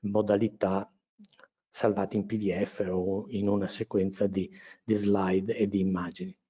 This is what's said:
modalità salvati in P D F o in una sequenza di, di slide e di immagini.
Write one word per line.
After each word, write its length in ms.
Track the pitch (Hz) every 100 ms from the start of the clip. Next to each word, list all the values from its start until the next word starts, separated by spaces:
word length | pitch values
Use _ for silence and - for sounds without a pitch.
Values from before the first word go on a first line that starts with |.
modalità 920 | 104 104 104 101 110 - 95 95 101 _ _ _ 208 _ - _ _
salvati 460 | - 113 98 98 107
in 100 | 101
P 100 | 113
D 260 | 101 90
F 240 | 101 - 95
o 340 | 92 92 98 107
in 200 | 101 101
una 200 | 101 95
sequenza 580 | - 110 104 95 95 101
di, 280 | 95 90 - - -
di 100 | -
slide 640 | 107 101 101 95 95 98 110
e 100 | 104
di 140 | 101
immagini. 560 | 95 92 87 82 95 - _